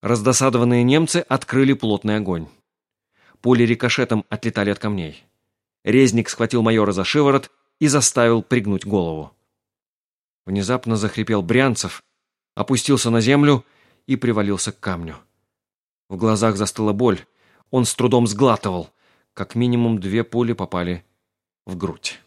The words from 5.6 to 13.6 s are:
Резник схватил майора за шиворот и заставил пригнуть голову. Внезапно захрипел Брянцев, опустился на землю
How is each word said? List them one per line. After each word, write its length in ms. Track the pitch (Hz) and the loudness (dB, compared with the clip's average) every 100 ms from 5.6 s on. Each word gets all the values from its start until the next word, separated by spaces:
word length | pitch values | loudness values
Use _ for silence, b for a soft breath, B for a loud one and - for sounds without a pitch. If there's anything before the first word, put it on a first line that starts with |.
| _ _ | _ _
Резник 460 | - 120 135 113 107 | 2 4 4 4 -2
схватил 320 | - 117 123 | -2 -2 0
майора 300 | 113 113 104 | 2 2 2
за 120 | 95 | 0
шиворот 460 | 90 151 143 135 - _ _ _ | -2 0 2 2 -2 _ _ _
и 80 | 151 | 2
заставил 560 | 143 - - 117 117 | 2 2 2 2 2
пригнуть 420 | - 123 107 95 101 | 0 -4 -2 -4 -2
голову. 480 | 101 85 78 73 _ _ _ _ _ _ _ _ _ _ _ - | -2 -2 -6 -12 _ _ _ _ _ _ _ _ _ _ _ -6
Внезапно 500 | 98 98 127 - 110 | -4 -2 -2 -2 -2
захрипел 460 | 104 - 110 107 | -2 -4 -2 -2
Брянцев, 600 | 85 120 135 113 90 - _ _ _ _ _ | 0 2 2 -2 -6 -10 _ _ _ _ _
опустился 560 | - 101 127 - 131 120 | -10 -2 -2 2 0 2
на 100 | 117 | 2
землю 460 | 110 143 147 131 | 4 4 4 2